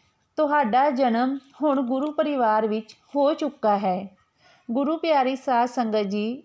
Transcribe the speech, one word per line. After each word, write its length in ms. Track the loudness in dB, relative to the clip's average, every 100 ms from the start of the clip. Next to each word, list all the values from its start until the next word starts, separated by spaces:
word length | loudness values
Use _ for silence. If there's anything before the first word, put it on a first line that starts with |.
| _ _ _ -2
ਤੁਹਾਡਾ 540 | 0 2 2 2 2
ਜਨਮ 480 | 2 2 2 -2 -4 -10 -4
ਹੁਣ 200 | 0 0
ਗੁਰੂ 300 | 0 -2 -2
ਪਰਿਵਾਰ 560 | -2 -2 0 2 2 0
ਵਿੱਚ 280 | -2 -8 -18 _ 0
ਹੋ 180 | 0
ਚੁੱਕਾ 440 | 0 -4 -2 0 0
ਹੈ। 400 | 0 -2 -6 -16 _ _ _ _ -6
ਗੁਰੂ 260 | -2 0 0
ਪਿਆਰੀ 380 | 2 2 2 -2
ਸਾਧ 340 | 0 0 0
ਸੰਗਤ 340 | -2 -2 -2
ਜੀ, 400 | -2 -2 -4 -6